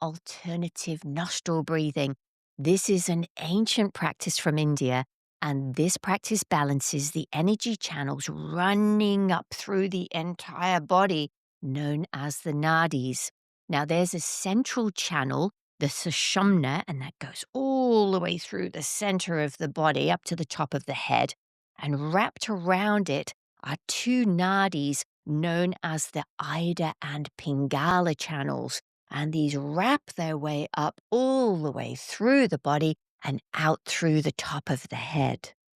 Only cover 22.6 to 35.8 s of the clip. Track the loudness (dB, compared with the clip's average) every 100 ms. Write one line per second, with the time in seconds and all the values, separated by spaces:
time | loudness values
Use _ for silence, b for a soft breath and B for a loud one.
22.6 | 2 2 4 2 2 -2 -4 -12 _ _
23.6 | -8 -8 -6 -6 0 2 4 4 2 4
24.6 | 2 2 -2 -2 -4 _ -4 0 0 2
25.6 | 0 0 -4 -4 -4 -6 -8 _ -6 -2
26.6 | 0 0 -2 -4 -8 -6 -8 -8 -2 0
27.6 | 2 2 4 4 4 0 -4 -6 -4 -4
28.6 | -4 -8 -10 _ _ -6 -2 0 0 0
29.6 | -2 0 2 2 -2 -6 -4 -2 -2 -2
30.6 | -2 -2 -2 -2 _ 0 2 2 2 2
31.6 | -2 -4 -6 -8 -10 -2 4 6 4 2
32.6 | 0 2 2 0 _ _ -6 -6 -6 -2
33.6 | 2 0 -2 0 4 4 2 -2 -6 -6
34.6 | -4 -4 -4 -10 -6 0 0 0 -10 -20
35.6 | _ _